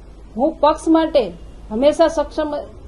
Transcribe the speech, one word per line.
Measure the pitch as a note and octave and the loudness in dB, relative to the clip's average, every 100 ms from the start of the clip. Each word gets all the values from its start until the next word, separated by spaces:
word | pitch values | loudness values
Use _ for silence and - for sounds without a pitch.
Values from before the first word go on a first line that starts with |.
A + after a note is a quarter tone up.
| - - - G#3 | -20 -20 -16 -4
હું | D4 D#4+ | -4 0
પક્ષ | D4 D#4 E4+ | 0 0 2
માટે | D#4+ D#4+ D4 G3 E3+ - - - | 2 2 0 -2 -6 -18 -20 -10
હંમેશા | G#3+ C#4+ D4+ D#4+ | 0 0 4 2
સક્ષમ | D#4 D4 - D4+ D4 - - | 2 -4 -4 -6 -6 -10 -18